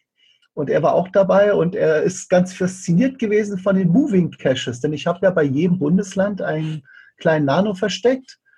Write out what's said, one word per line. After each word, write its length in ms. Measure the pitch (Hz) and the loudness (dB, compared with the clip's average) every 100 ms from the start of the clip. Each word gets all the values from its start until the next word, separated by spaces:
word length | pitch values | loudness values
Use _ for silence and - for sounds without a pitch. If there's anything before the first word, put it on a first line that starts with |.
| _ _ _ _ _ - | _ _ _ _ _ -8
Und 140 | 139 | -2
er 140 | 156 | 0
war 100 | 151 | 2
auch 140 | - 185 | 0 0
dabei 480 | 202 185 190 208 180 | 0 2 4 4 2
und 200 | 165 - | 0 0
er 280 | 156 156 | 0 2
ist 260 | - - - | 0 -4 0
ganz 240 | 180 185 | 2 2
fasziniert 640 | - 185 - - 175 262 - | -2 -6 -4 0 2 0 -2
gewesen 400 | 214 208 208 196 | -2 0 0 -4
von 180 | 202 190 | 0 2
den 140 | 175 | 2
Moving 400 | 196 294 190 156 | 2 4 2 0
Caches, 520 | - 143 127 135 120 | -2 -2 -2 -4 -6
denn 120 | 151 | -4
ich 140 | 147 170 | -4 -4
habe 100 | 175 | 0
ja 80 | 190 | 0
bei 100 | 175 | 2
jedem 380 | 143 131 180 175 | 0 0 0 0
Bundesland 640 | 147 190 202 190 202 185 | 0 0 0 -2 -4 -4
einen 400 | 156 156 156 156 - - - _ | -6 -4 -6 -8 -14 -20 -20 _
kleinen 280 | 165 156 139 | 0 2 2
Nano 280 | 151 214 | 2 0
versteckt, 640 | 185 214 - 240 262 - - _ | -2 -4 -2 0 0 -4 -20 _